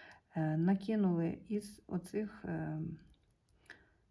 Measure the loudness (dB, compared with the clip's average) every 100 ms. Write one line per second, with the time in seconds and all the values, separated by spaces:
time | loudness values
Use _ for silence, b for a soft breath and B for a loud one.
0 | B B _ -2 2 4 4 4 2 4
1 | 4 4 2 -2 -2 -4 -4 -10 -6 -6
2 | -4 -4 -4 -6 -6 -4 -2 -4 -6 -8
3 | -14 -20 _ _ _ _ B B B B
4 | _